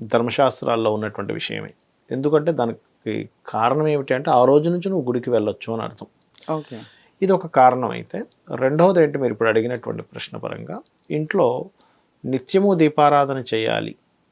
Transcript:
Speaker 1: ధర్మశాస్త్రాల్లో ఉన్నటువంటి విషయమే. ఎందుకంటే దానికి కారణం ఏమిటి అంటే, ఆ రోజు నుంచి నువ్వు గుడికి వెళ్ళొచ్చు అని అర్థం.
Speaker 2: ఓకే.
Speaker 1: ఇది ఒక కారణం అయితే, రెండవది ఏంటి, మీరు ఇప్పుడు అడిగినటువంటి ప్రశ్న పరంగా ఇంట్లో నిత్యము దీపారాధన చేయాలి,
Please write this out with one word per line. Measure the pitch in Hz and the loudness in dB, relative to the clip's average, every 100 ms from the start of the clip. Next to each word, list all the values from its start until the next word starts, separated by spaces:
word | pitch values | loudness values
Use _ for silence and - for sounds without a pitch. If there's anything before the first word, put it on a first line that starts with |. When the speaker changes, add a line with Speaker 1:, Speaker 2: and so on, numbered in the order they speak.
Speaker 1:
ధర్మశాస్త్రాల్లో | 110 117 120 110 135 - 135 113 110 | -2 0 2 2 2 0 -2 0 0
ఉన్నటువంటి | 107 107 104 101 | -2 -4 -6 -8
విషయమే. | 107 - 107 104 _ _ _ _ | -6 -6 -8 -10 _ _ _ _
ఎందుకంటే | 127 147 151 156 | -4 0 2 0
దానికి | 147 117 - _ _ 110 110 110 _ - | -2 -2 -4 _ _ -8 -6 -8 _ -8
కారణం | 110 113 147 156 | -2 0 0 0
ఏమిటి | 147 135 | -2 -2
అంటే, | 131 160 | -2 2
ఆ | 127 | 4
రోజు | 127 147 160 | 6 6 4
నుంచి | 175 190 | -2 -2
నువ్వు | 185 123 | -2 -2
గుడికి | 123 123 | -4 0
వెళ్ళొచ్చు | 113 104 98 - | 0 0 -4 -8
అని | 113 | -6
అర్థం. | 110 107 - _ _ - - | -8 -12 -20 _ _ -16 -8
Speaker 2:
ఓకే. | 156 147 113 113 _ _ _ | -8 -8 -16 -18 _ _ _
Speaker 1:
ఇది | 190 | 0
ఒక | 185 170 | 0 2
కారణం | 139 127 127 117 | 6 6 6 -2
అయితే, | 120 110 190 285 _ - | -6 -10 -12 -12 _ -10
రెండవది | 135 131 151 180 175 | -2 0 4 4 4
ఏంటి, | 147 143 | 2 0
మీరు | 123 | -2
ఇప్పుడు | 110 113 | 0 2
అడిగినటువంటి | 110 117 120 - 113 | 2 0 -4 -8 -10
ప్రశ్న | - - - 113 | -12 -14 -14 -10
పరంగా | - - 58 208 - _ - | -10 -10 -12 -14 -16 _ -8
ఇంట్లో | 151 156 196 127 127 185 _ _ _ _ _ | -6 -2 0 0 0 -8 _ _ _ _ _
నిత్యము | 123 131 - 190 202 | -6 -6 -2 2 2
దీపారాధన | 180 156 151 147 143 139 135 117 | 4 2 4 4 4 2 -4 -4
చేయాలి, | 110 113 110 110 - _ _ _ | -2 -2 -2 -4 -12 _ _ _